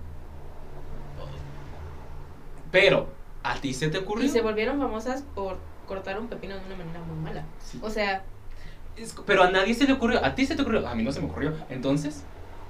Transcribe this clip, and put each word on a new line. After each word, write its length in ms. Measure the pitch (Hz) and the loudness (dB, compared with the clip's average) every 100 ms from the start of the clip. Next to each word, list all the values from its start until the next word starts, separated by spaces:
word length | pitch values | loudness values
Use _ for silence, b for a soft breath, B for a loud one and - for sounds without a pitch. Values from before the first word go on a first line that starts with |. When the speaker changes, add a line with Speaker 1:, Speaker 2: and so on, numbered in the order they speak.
| - - - - - - - - - - - 143 139 - 143 - - - - - - - - - - - 156 | -8 -10 -10 -10 -10 -10 -8 -8 -6 -6 -6 -8 -8 -8 -8 -10 -10 -10 -10 -10 -10 -10 -10 -12 -12 -10 2
Speaker 1:
Pero, 360 | 180 196 - - - - - | 8 8 8 2 -6 -12 -6
¿a 120 | 127 | -4
ti 180 | 123 139 | -2 -2
se 160 | 127 156 | 0 0
te 80 | 190 | 0
ocurrió? 280 | 202 220 | -2 0
Speaker 2:
Y 40 | 277 | 2
se 120 | 226 | 4
volvieron 380 | 220 208 240 285 | 2 2 0 0
famosas 440 | 240 220 254 277 - | 0 -2 -2 -4 -6
por 220 | 196 190 180 - - - | -6 -6 -6 -10 -12 -8
cortar 320 | 190 196 202 | -6 -6 -6
un 80 | 233 | -6
pepino 280 | - 185 | -8 -8
de 60 | 196 | -8
una 100 | 190 | -8
manera 240 | 185 165 170 | -8 -8 -8
muy 160 | 165 156 | -8 -6
mala. 220 | 156 156 156 - | -6 -6 -8 -10
Speaker 1:
Sí. 200 | - - | -10 -6
Speaker 2:
O 80 | 214 | -2
sea, 340 | 214 202 190 - - - B B B - | 0 2 0 -4 -10 -10 B B B -10
Speaker 1:
Es, 200 | - 226 - | -10 -10 -4
pero 180 | - 190 | 4 8
a 60 | 180 | 8
nadie 220 | 190 196 | 8 4
se 120 | 233 | 6
le 80 | 277 | 6
ocurrió. 300 | 269 233 240 | 6 6 6
¿A 120 | 139 | 4
ti 100 | - | 4
se 100 | 269 | 2
te 60 | 302 | 2
ocurrió? 260 | 240 220 120 | 2 2 2
A 80 | |
mí 80 | 117 | 0
no 80 | 120 | 0
se 80 | 175 | 0
me 80 | - | -2
ocurrió. 260 | 113 147 156 - | -2 -2 -2 -6
Entonces, 540 | 127 135 147 294 - - - - - | -2 2 2 0 -6 -10 -12 -12 -12